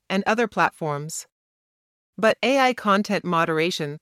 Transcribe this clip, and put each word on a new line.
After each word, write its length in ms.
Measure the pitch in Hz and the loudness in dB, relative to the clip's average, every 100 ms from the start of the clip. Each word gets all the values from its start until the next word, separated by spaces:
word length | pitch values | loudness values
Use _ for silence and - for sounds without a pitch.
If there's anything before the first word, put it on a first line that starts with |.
| - | -4
and 140 | 190 196 | -2 0
other 200 | 226 226 | 0 0
platforms. 800 | 190 165 - 156 143 156 - - _ _ _ _ _ _ _ _ - | 0 0 0 -4 -4 -6 -10 -14 _ _ _ _ _ _ _ _ -2
But 220 | 220 - | 0 2
A 180 | 233 269 | 2 2
I 120 | 254 | 2
content 520 | 240 214 196 208 185 | 0 2 2 2 -2
moderation 760 | 175 165 165 160 170 - 147 151 | 0 0 2 0 0 -2 -6 -8